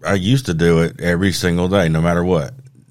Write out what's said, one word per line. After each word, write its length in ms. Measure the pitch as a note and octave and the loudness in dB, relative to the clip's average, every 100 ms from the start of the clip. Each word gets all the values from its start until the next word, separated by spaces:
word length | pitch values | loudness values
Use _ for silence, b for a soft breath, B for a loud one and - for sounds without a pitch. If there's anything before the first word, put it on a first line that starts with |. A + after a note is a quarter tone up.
| - | -4
I 100 | G2 | -2
used 320 | F#2 C3+ F2 | 2 0 0
to 60 | |
do 280 | E2 E2+ E2 | 0 2 4
it 180 | E2 - | 0 -2
every 300 | E2 E2+ G2 | -2 0 0
single 360 | E2 F2+ F2 F2+ | 0 -2 -2 0
day, 220 | G2 E2+ | 0 2
no 120 | D#2+ | 0
matter 220 | E2+ F2 | 0 0
what. 300 | F2+ F2 C#2 - - - _ | 0 -2 -2 -10 -20 -20 _